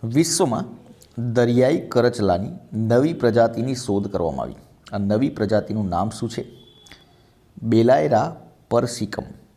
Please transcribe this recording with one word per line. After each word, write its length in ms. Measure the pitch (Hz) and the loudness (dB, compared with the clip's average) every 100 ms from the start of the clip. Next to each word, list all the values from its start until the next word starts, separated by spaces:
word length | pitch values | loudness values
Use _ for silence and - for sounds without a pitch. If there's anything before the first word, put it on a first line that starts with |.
વિશ્વમાં 600 | 113 127 165 - 170 113 - - - - - - 120 | 0 0 2 2 0 0 -6 -12 -20 -20 -18 -8 -2
દરિયાઈ 460 | 117 120 120 127 170 | 2 4 4 4 2
કરચલાની 720 | - 123 120 120 98 87 117 - - | 0 2 2 2 0 0 -2 -10 -10
નવી 400 | 110 110 117 151 | -4 2 2 2
પ્રજાતિની 640 | 160 120 113 117 113 123 | 2 2 4 2 2 -4
શોધ 340 | 127 - 101 101 | -4 -2 -2 -2
કરવામાં 360 | 92 82 67 | -2 -2 -4
આવી. 120 | 60 - - _ - | -8 -10 -20 _ -10
આ 60 | 104 | -4
નવી 320 | 101 107 143 | 0 2 0
પ્રજાતિનું 560 | 147 104 107 - 107 101 | -2 0 0 0 -4 -2
નામ 200 | 87 104 | -2 -2
શું 200 | - 113 | -4 -8
છે? 120 | 117 - - - _ - - _ _ _ _ _ - | -8 -12 -16 -20 _ -20 -20 _ _ _ _ _ -10
બેલાયરા 760 | 113 113 117 139 151 110 147 165 - _ _ | 0 2 4 4 4 0 0 -8 -20 _ _
પરસિકમ. 560 | 117 123 - 104 - - - _ | 0 0 -6 -8 -8 -12 -18 _